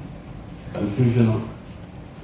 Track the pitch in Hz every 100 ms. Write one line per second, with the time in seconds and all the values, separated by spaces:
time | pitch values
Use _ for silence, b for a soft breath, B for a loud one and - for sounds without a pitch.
0 | - - - - - - - - 104 131
1 | 120 117 113 110 - - - - - -
2 | - -